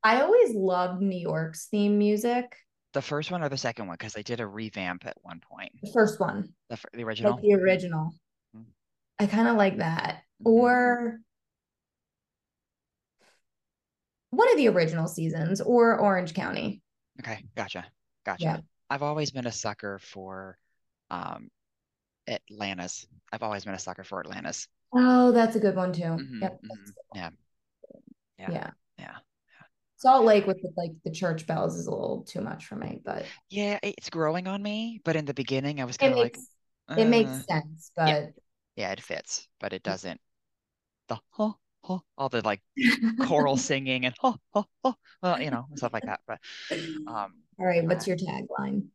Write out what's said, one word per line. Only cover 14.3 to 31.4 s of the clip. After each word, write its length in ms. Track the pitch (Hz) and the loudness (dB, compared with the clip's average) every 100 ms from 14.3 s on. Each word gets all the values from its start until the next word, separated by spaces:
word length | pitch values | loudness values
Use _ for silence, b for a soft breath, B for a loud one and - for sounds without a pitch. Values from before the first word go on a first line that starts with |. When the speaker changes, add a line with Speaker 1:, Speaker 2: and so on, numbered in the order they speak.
| 254 480 | 4 6
Speaker 1:
of 60 | 440 | 8
the 100 | 240 | 6
original 400 | 180 160 170 165 | 4 2 0 -2
seasons, 540 | - 165 160 160 196 | -2 -4 -2 -2 0
or 360 | - 240 233 220 | 4 6 6 6
Orange 360 | 208 185 175 | 4 2 0
County. 480 | 160 - - - - _ _ _ - | -4 -4 -4 -4 -8 _ _ _ -16
Speaker 2:
Okay, 240 | 120 104 - - | -12 -12 -12 -10
gotcha, 300 | 101 92 87 _ _ _ - | -8 -10 -14 _ _ _ -8
gotcha. 180 | 95 | -4
Speaker 1:
Yeah. 140 | 160 160 - _ _ | -2 -4 -8 _ _
Speaker 2:
I've 120 | 139 | -4
always 280 | 147 151 147 | -2 -2 -4
been 160 | 131 123 | -4 -6
a 40 | |
sucker 480 | 110 107 104 104 98 | -6 -8 -6 -10 -10
for, 580 | - 98 95 95 95 92 _ _ _ _ _ | -14 -16 -14 -12 -14 -18 _ _ _ _ _
um, 400 | 87 90 - - _ _ _ _ _ _ _ - | -8 -8 -10 -16 _ _ _ _ _ _ _ -8
Atlanta's. 800 | 104 _ 104 101 92 90 - - - _ | -8 _ -8 -6 -6 -8 -10 -16 -20 _
I've 100 | 110 | -8
always 200 | 113 101 101 | -6 -6 -6
been 80 | |
a 60 | 95 | -10
sucker 240 | - 90 | -10 -12
for 160 | 95 95 | -10 -10
Atlanta's. 480 | - 95 - - - _ _ | -8 -10 -8 -10 -12 _ _
Speaker 1:
Oh, 380 | 247 254 247 247 | 4 6 8 8
that's 240 | 233 226 226 | 6 4 4
a 40 | |
good 160 | 202 185 | 0 2
one 180 | 185 | -2
too. 80 | 165 | -2
Speaker 2:
Mm-hmm, 380 | 170 165 135 120 | -2 -4 -6 -6
Speaker 1:
Yep, 180 | 110 - | -6 -6
that's 120 | 107 | -16
Speaker 2:
mm-hmm. 100 | 107 | -18
Speaker 1:
a 20 | 98 | -18
good 80 | 101 - | -20 -18
one. 120 | 95 | -12
Speaker 2:
Yeah. 80 | 85 - _ _ _ _ - - - - _ _ | -12 -14 _ _ _ _ -20 -20 -20 -20 _ _
Yeah. 140 | 190 | -10
Speaker 1:
Yeah. 200 | 170 - - _ - | -8 -10 -14 _ -20
Speaker 2:
Yeah. 160 | - - _ _ _ b b _ _ _ | -18 -18 _ _ _ b b _ _ _
Speaker 1:
Salt 300 | 254 269 226 | 6 8 8
Lake 200 | 208 196 | 6 4
with 160 | 190 | -2
the, 100 | 165 - | -4 -8
like, 140 | 170 - | -8 -8
the 60 | - | -10
church 360 | 160 180 160 | -4 -2 -2